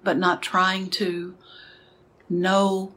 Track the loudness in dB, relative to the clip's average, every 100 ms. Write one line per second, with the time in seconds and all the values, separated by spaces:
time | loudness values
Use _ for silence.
0 | 0 0 0 0 -2 0 0 0 -4 -4
1 | -4 -4 -8 -14 -20 -20 -20 -20 -20 _
2 | _ _ _ -2 2 4 4 0 -4